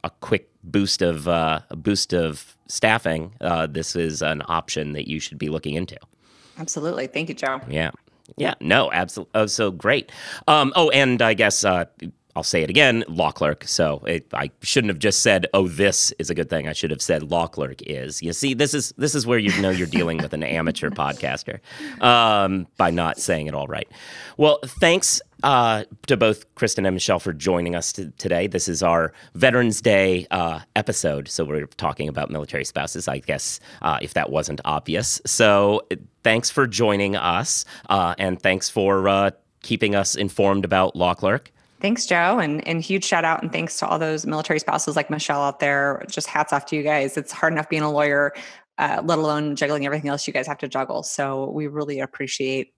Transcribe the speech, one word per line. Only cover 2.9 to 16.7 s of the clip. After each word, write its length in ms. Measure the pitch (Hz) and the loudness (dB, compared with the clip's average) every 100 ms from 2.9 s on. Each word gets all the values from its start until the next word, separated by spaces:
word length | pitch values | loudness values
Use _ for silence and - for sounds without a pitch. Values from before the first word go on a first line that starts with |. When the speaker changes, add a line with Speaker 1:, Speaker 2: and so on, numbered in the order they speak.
| 113 - 80 82 - | 2 0 -4 -6 -6
Speaker 1:
uh, 260 | 87 85 80 | -2 0 -2
this 280 | 73 78 87 | -4 -4 -2
is 280 | 82 76 | -2 -2
an 180 | 78 76 76 | -2 -4 -2
option 460 | 82 - 78 73 | -4 -2 -6 -4
that 140 | 73 - | -6 -6
you 120 | 78 | -8
should 180 | - 71 | -8 -8
be 120 | 76 | -4
looking 260 | 78 76 76 | -4 -4 -4
into. 200 | 90 - - _ _ _ _ - | -6 -10 -20 _ _ _ _ -12
Speaker 2:
Absolutely. 500 | 165 - 156 - 131 | -8 -6 -4 -4 -6
Thank 220 | 139 160 | -6 -6
you, 60 | 143 | -4
Joe. 260 | 135 131 123 | -4 -4 -6
Speaker 1:
Yeah. 220 | 76 80 - _ _ - - | -4 -4 -6 _ _ -20 -6
Yeah. 200 | - - | -4 -4
No, 300 | 78 110 104 | 4 4 4
absol-, 380 | 87 92 - - | 0 -2 -8 -4
oh, 120 | 110 107 | 0 0
so 260 | - 104 | 0 -2
great. 400 | 87 104 135 - - - - - | 0 0 0 -2 -16 -14 -4 4
Um, 240 | 151 139 180 | 4 4 4
oh, 140 | 156 | 4
and 320 | 131 135 123 | 4 4 4
I 120 | 113 | 4
guess, 300 | 104 107 - | 4 4 4
uh, 220 | 101 90 85 _ 85 _ _ - | 2 2 -2 _ -16 _ _ -8
I'll 80 | |
say 180 | 78 87 | -2 0
it 80 | 78 | 2
again, 340 | 104 139 117 104 | 4 6 4 -2
Law 240 | 82 78 | 0 0
Clerk. 320 | - 76 73 - | 2 -2 -2 -4
So 380 | - 80 71 - | 0 0 0 -4
it, 220 | 85 - | -4 -4
I 180 | - 71 _ | -6 -6 _
shouldn't 280 | - 139 110 | 0 0 2
have 100 | 82 | 2
just 220 | 104 - | 2 4
said, 260 | 120 95 90 | 4 4 4
"Oh, 140 | 98 92 | 2 2
this 460 | 78 98 - - - | 2 2 4 0 -2
is 100 | 80 | -4
a 60 | 85 | -2
good 140 | 80 | -2
thing." 180 | 82 | -2
I 40 | 73 | -4